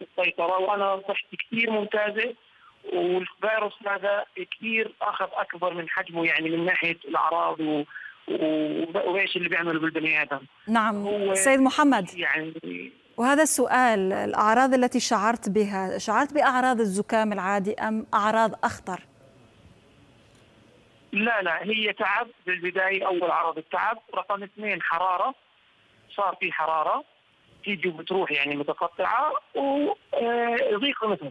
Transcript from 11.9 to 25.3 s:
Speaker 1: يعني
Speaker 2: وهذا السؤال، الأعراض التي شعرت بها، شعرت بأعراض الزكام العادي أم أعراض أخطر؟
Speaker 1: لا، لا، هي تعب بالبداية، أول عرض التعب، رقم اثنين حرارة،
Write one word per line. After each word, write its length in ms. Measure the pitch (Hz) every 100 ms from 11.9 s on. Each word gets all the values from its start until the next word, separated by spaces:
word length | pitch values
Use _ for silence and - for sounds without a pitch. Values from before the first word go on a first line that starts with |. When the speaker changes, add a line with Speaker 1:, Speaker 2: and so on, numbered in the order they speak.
| 240 180
Speaker 1:
يعني 380 | 175 156 151 160 160 175 175 135 - _ -
Speaker 2:
وهذا 260 | 247 285
السؤال، 680 | 311 - 247 240 254 214 190
الأعراض 640 | 202 208 - 208 226 262
التي 260 | 254 247 247
شعرت 480 | - 220 208 233 208
بها، 500 | 196 202 196 190 190
شعرت 360 | - 220 285
بأعراض 460 | 294 254 254 254 233
الزكام 520 | 214 185 202 226 214
العادي 420 | 196 185 202 196
أم 320 | - 220 220 -
أعراض 360 | 220 208 220 220 -
أخطر؟ 360 | 226 - - 180 - _ - - - _ - - _ _ - _ _ _ _ _ - _ _ _ _
Speaker 1:
لا، 300 | 202 226 220
لا، 200 | 170 165
هي 300 | 196 220 208
تعب 340 | 196 208 208 240 - -
بالبداية، 600 | 180 180 185 190 196 190
أول 240 | 180 170
عرض 280 | 151 165 160
التعب، 400 | - 185 196 226 -
رقم 280 | 208 - 202
اثنين 400 | 202 - 214 180
حرارة، 520 | - 170 185 180 226